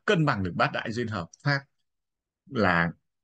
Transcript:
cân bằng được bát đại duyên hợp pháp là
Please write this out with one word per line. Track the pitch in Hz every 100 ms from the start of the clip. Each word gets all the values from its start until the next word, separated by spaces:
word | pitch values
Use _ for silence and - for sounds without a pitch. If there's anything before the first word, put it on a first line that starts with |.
cân | - 202 151
bằng | 110
được | 92
bát | 85 131
đại | 117 -
duyên | 110 117
hợp | 107 85 -
pháp | 143 139 - _ _ _ _ _ _ _ -
là | 131 98 85 85 - _ _